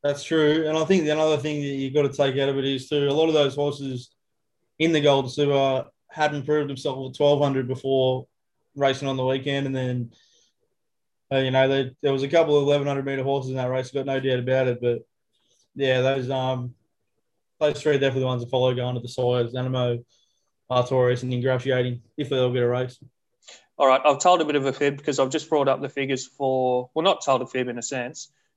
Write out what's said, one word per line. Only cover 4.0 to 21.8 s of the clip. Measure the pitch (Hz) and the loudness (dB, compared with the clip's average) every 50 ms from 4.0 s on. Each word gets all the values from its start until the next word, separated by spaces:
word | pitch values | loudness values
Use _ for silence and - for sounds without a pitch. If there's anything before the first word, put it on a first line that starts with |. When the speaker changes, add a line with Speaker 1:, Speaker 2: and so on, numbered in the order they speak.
| 120 _ _ _ _ _ _ _ _ _ _ _ _ _ _ _ | -12 _ _ _ _ _ _ _ _ _ _ _ _ _ _ _
Speaker 1:
in | 156 165 | 0 2
the | 160 151 | 2 4
Gold | 147 147 139 139 135 127 | 4 4 4 4 0 -2
Super | - 147 147 143 143 139 135 135 131 131 131 - _ _ _ _ | -2 0 0 2 2 2 2 2 0 -2 -4 -8 _ _ _ _
hadn't | - 160 151 151 147 147 123 | -4 -2 0 0 0 -4 -2
proved | 147 151 151 147 139 | -2 0 0 0 -4
themselves | 139 127 - 151 131 135 131 127 | -8 -6 -6 -6 -6 -6 -10 -12
at | 127 | -2
twelve | - 147 143 147 139 | 2 4 4 4 4
hundred | 143 139 135 135 131 | 2 0 0 -2 -2
before | 120 127 123 - 135 135 131 131 131 127 127 127 _ _ _ _ _ _ _ _ _ _ | -4 -6 -6 -2 0 2 2 2 2 0 -2 -6 _ _ _ _ _ _ _ _ _ _
racing | 139 143 139 131 131 143 135 | -2 0 0 0 0 -4 -4
on | 135 | -4
the | 131 127 | -2 -2
weekend, | 131 135 135 131 143 139 139 139 | -2 -2 -2 -2 -4 -4 -2 -4
and | 135 135 | -4 -4
then, | 131 127 127 123 123 120 117 _ _ _ _ _ _ _ _ _ _ _ _ _ _ _ _ _ _ _ _ _ _ _ _ | -4 -4 -4 -4 -4 -6 -8 _ _ _ _ _ _ _ _ _ _ _ _ _ _ _ _ _ _ _ _ _ _ _ _
uh, | 135 135 | 0 0
you | 131 131 | 0 2
know, | 131 131 131 | 4 4 4
they, | 131 135 135 131 127 127 _ | 4 2 0 -2 -4 -8 _
there | - 143 | -2 -2
was | 135 135 | 0 0
a | 135 139 | -2 2
couple | 160 165 170 156 147 | 2 2 4 4 4
of | 147 139 | 2 4
eleven | 143 147 143 139 | 4 2 2 0
hundred | 143 139 139 135 | -2 -4 -4 -4
metre | 139 139 135 131 | -4 -4 -4 -2
horses | 135 139 139 127 131 | -2 -2 -4 -4 -6
in | 131 | -6
that | 131 127 123 | -4 -4 -2
race, | 131 131 127 127 | -2 -4 -4 -4
got | - 139 135 | -6 -6 -4
no | 135 135 135 | -2 -4 -2
doubt | 131 135 127 123 | 0 0 0 0
about | 120 127 131 131 131 127 | 0 0 0 2 2 0
it. | 123 120 | -2 0
But | 123 120 120 113 - _ _ _ _ _ _ _ _ _ _ _ _ _ _ | 0 0 0 -2 -6 _ _ _ _ _ _ _ _ _ _ _ _ _ _
yeah, | - 139 131 127 127 | -2 0 2 2 2
those, | 127 131 135 135 123 123 | 2 2 0 0 -2 -4
um, | 135 131 131 131 131 127 123 123 123 _ _ _ _ _ _ _ _ _ _ _ _ _ _ _ _ _ | -4 -2 -2 -2 -4 -4 -6 -10 -12 _ _ _ _ _ _ _ _ _ _ _ _ _ _ _ _ _
those | 156 151 147 147 | 0 0 0 0
three | - 156 147 | 0 0 2
are | 135 | 2
definitely | 139 135 123 135 | 2 2 0 0
the | 131 | -2
ones | 127 127 120 120 | -2 -2 -4 -4
to | 117 | -2
follow | - 127 127 127 123 | 0 2 2 2 0
going | 120 123 123 127 | 0 -4 -4 -4
to | 120 | -6
the | 117 120 | -8 -8
sires, | - - 127 123 123 123 120 117 120 | -6 -2 0 0 2 0 0 -2 -4
Anamoe, | 127 127 131 127 127 123 123 120 117 120 _ _ _ _ _ _ _ _ _ _ _ _ _ | -6 -4 -4 -2 -2 0 -2 -2 -4 -8 _ _ _ _ _ _ _ _ _ _ _ _ _
Artorias, | 127 123 123 - 135 131 123 123 123 123 127 | 0 0 0 2 2 2 4 2 2 0 -2
and | 127 | -4
Ingratiating, | 127 123 117 135 131 123 123 135 127 127 | -4 -2 0 0 0 0 0 0 0 0